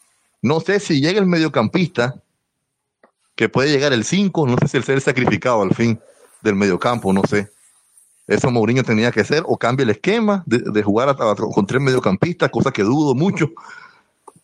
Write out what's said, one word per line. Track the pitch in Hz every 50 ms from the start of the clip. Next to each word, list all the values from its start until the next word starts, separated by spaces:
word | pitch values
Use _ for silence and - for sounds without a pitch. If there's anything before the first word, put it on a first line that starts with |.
| _ _ _ _ _ _ _ _ -
No | 120 151 160
sé | 160 - 196 202
si | 202 - 165 139
llega | 135 160 190 214
el | 196
mediocampista, | 185 175 165 160 151 - 131 110 104 - 175 180 143 - - 120 127 139 - _ _ _ _ _ _ _ _ _ _ _ _ _ _ _ _ - _ _ _ _ _ _
que | - 117
puede | 107 - 127 131 151
llegar | 147 135 143 147 131
el | 117 -
cinco, | - 170 190 202 190 - 165 151
no | 123 123
sé | 120 -
si | 143 -
el | 135 110
ser | - 135 135
sacrificado | - 147 127 127 123 117 110 95 - 127 123 110 98
al | 92 87
fin | - 113 117 110 110 - - - _ - - _ _
del | - 110 101
mediocampo, | 98 104 98 90 87 - 120 123 110 - 95 95
no | 98 95
sé. | - 104 104 101 - _ _ _ _ _ _ _ _ _ _ _ _ _ _ _
Eso | - 101 117 - 139
Mourinho | 123 120 107 107 123 131 123
tenía | - 113 107 117 120
que | 120 113
hacer, | 98 - 143 151 -
o | - 123
cambia | - - 117 127 135 135
el | 110
esquema | 104 - - 170 208 240 220 208 202 190 170
de, | - - -
de | - - 107 107 104
jugar | 107 101 113 131
a, | 143
a, | 139 135 131 110 104
con | 101 - - - - 101
tres | - 120 131
mediocampistas, | - 131 131 123 - 104 95 - - 170 175 - 160 143
cosa | - - - 269
que | 254 - 104
dudo | 123 131 151 156 143 127
mucho. | 127 165 196 196 170 160 143 - - - - - - - - _ _ _ _ _ _ _ - _ _